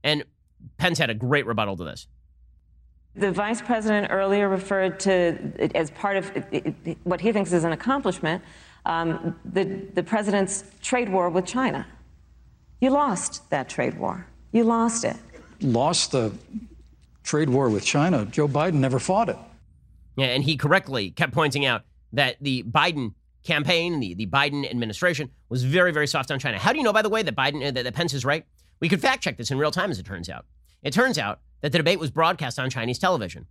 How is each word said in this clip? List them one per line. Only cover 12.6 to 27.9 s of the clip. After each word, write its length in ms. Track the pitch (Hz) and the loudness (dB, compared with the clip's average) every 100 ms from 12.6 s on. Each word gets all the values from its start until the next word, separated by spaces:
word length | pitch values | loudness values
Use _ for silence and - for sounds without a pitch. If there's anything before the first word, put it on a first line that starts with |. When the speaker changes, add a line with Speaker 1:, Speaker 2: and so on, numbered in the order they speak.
| _ - | _ 0
Speaker 2:
You 100 | 262 | 2
lost 580 | 285 285 180 - - - | 4 2 0 -4 -10 -4
that 180 | 143 131 | -4 -2
trade 300 | - 127 - | -2 -2 -2
war. 280 | 90 185 - - - | -6 -6 -14 -20 -2
You 140 | 226 | 2
lost 400 | 226 233 226 226 | 4 4 2 0
it. 120 | - - - - - - | -4 -6 -14 -20 -20 -4
Speaker 3:
Lost 500 | 139 117 147 175 - | 0 2 2 0 0
the 220 | 135 110 92 - - - - - _ _ _ | 0 -2 -4 -12 -14 -14 -20 -20 _ _ _
trade 260 | - 151 151 | -4 0 2
war 200 | 127 131 | 4 4
with 160 | 104 | 2
China. 400 | - 147 165 147 | 2 2 2 2
Joe 240 | 104 - 147 | 0 0 2
Biden 260 | 135 165 151 | 2 2 2
never 180 | 135 127 | 2 0
fought 300 | - 190 233 | 2 0 0
it. 80 | - - - - - - - - - | -4 -12 -20 -20 -20 -20 -20 -10 -2
Speaker 1:
Yeah, 100 | 131 | 0
and 180 | 127 | 2
he 120 | 139 151 | 0 0
correctly 540 | 147 185 - 131 95 | 4 4 4 -4 -4
kept 220 | - 160 | -2 0
pointing 320 | 127 151 139 | 2 0 2
out 200 | 135 117 - _ _ | 0 0 -4 _ _
that 240 | 120 131 - | 0 0 0
the 220 | 139 127 | -4 -4
Biden 500 | 110 147 170 151 113 - _ _ | 0 2 2 0 -6 -8 _ _
campaign, 560 | - 156 147 170 170 160 | -2 0 2 2 2 -2
the, 140 | 101 | -4
the 120 | 87 107 | -6 -2
Biden 420 | 135 147 143 139 | 0 0 -2 -4
administration 600 | 120 113 104 143 131 139 _ _ | -4 -4 -2 -2 -2 -8 _ _
was 160 | 127 | -2
very, 260 | 127 170 180 | 2 4 4
very 140 | 151 147 | 2 0
soft 240 | 151 131 | -2 -2
on 80 | 139 | -4
China. 200 | 135 101 | -2 0
How 140 | 190 | 0
do 60 | 285 | 2
you 60 | |
know, 80 | 247 | 2
by 80 | 214 | 2
the 80 | 214 | 2
way, 140 | 220 | 0
that 120 | 175 | -2
Biden, 320 | 117 135 143 139 | 0 -2 0 -4
uh, 40 | |
that, 140 | 127 | -4
that 100 | 123 | -4